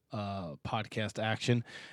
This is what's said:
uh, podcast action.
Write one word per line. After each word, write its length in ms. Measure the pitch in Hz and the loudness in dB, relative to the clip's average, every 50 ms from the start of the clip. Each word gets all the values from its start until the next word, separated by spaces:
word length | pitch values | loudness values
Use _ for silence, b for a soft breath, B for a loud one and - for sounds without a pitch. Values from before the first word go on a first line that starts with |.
| _ _ | _ _
uh, 380 | - 107 101 101 98 98 92 80 71 - - | -6 -4 -2 -2 -4 -4 -4 -6 -8 -8 -4
podcast 560 | - 123 110 101 - - 113 107 104 - 110 | -2 -2 -2 -2 -2 -2 -2 -2 0 0 0
action. 440 | 110 110 120 - - 127 120 120 B B B B B B | 2 2 2 2 4 6 6 6 B B B B B B